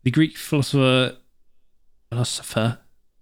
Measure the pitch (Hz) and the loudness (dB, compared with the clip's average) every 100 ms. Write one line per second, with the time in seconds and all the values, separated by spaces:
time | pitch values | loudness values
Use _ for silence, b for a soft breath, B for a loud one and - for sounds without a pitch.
0 | 127 135 156 - - 151 131 139 131 127 | 0 2 0 -2 -2 -2 0 2 4 2
1 | 127 - _ _ _ - _ _ _ _ | 0 -4 _ _ _ -20 _ _ _ _
2 | - 117 123 - - - 110 - _ _ | -8 -4 -2 -4 -6 -2 -2 -2 _ _
3 | _ _ | _ _